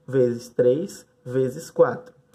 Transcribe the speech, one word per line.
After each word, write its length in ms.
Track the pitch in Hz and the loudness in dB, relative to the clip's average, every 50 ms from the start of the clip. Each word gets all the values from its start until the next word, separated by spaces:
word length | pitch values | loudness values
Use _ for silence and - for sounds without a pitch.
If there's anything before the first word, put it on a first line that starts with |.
| _ | _
vezes 420 | - 127 135 123 120 120 113 - - | -4 0 2 2 2 0 -4 -10 -8
três 560 | - - - 123 127 151 190 196 - - - _ _ _ _ | -2 2 2 4 2 2 -2 -8 -12 -18 -20 _ _ _ _
vezes 440 | 131 123 131 131 127 127 160 165 - | -6 -2 -2 -2 -2 -4 -8 -14 -12
quatro. 460 | - - 165 127 113 - - - _ _ _ _ | 2 2 2 2 2 -6 -10 -18 _ _ _ _